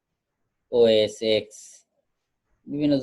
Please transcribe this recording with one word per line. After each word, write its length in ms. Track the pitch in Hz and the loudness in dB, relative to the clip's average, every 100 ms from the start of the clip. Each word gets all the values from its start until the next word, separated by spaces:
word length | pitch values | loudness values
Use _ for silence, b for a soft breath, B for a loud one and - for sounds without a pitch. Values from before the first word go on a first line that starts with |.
| _ _ _ _ _ _ _ 120 | _ _ _ _ _ _ _ 2
ওএস 400 | 117 110 107 - 110 107 | 2 4 0 -4 -2 -2
এক্স 220 | - - - - _ _ _ _ _ _ _ _ - | -4 -14 -20 -20 _ _ _ _ _ _ _ _ -14
বিভিন্ন 220 | 143 147 139 | -6 -2 0